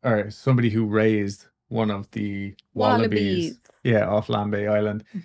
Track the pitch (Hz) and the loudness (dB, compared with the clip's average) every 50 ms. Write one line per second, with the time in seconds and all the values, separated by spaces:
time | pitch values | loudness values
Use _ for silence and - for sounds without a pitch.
0 | - - 113 107 101 107 107 - - 135 131 120 120 117 104 113 113 107 104 110 | 0 2 0 0 0 -4 -8 -6 0 2 2 4 2 2 2 0 0 2 2 2
1 | 107 110 110 107 104 101 98 - - _ _ _ _ _ 120 113 113 107 104 101 | 4 4 2 2 -2 -4 -6 -10 -16 _ _ _ _ _ -4 -2 -2 -2 -2 -4
2 | 98 _ - 110 104 104 101 98 98 98 98 - _ _ _ - 107 214 240 240 | -8 _ -8 -8 -8 -6 -8 -8 -10 -12 -12 -16 _ _ _ 0 2 2 4 2
3 | 233 226 208 208 208 202 190 180 170 160 - _ _ _ _ _ _ 127 117 107 | 2 2 2 2 2 2 0 0 -2 -4 -6 _ _ _ _ _ _ 2 2 2
4 | 101 92 101 107 107 - - 104 104 104 104 104 104 104 107 104 104 107 104 107 | 2 2 0 -2 -2 0 -4 -2 -2 -2 -4 -2 -2 0 0 0 0 0 -4 -6
5 | - _ - 202 165 | -10 _ -14 -14 -14